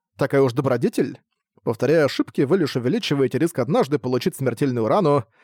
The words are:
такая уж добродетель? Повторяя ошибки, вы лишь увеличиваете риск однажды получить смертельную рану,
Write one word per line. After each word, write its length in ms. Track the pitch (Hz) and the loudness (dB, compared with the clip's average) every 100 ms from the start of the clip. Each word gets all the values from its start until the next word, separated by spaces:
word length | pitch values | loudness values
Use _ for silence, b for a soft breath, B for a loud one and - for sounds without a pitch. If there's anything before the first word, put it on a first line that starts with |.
| _ - | _ -6
такая 240 | 131 139 | 0 2
уж 120 | 135 | 2
добродетель? 680 | 117 127 123 127 - 131 - _ _ _ _ | 2 0 0 0 0 -4 -6 _ _ _ _
Повторяя 420 | - 113 127 165 139 | -6 -2 2 4 2
ошибки, 360 | - - - | 0 -4 -2
вы 160 | 135 190 | 0 2
лишь 180 | 147 131 | 0 -2
увеличиваете 640 | 117 220 - 143 131 127 | -2 -2 -2 0 0 0
риск 220 | 160 - | -2 -2
однажды 400 | 120 233 135 143 | -2 0 0 -2
получить 360 | 127 127 180 - | -2 -2 -2 -2
смертельную 520 | 131 117 143 120 110 | -4 0 -2 0 0
рану, 380 | 180 160 143 - b | 2 2 2 -2 b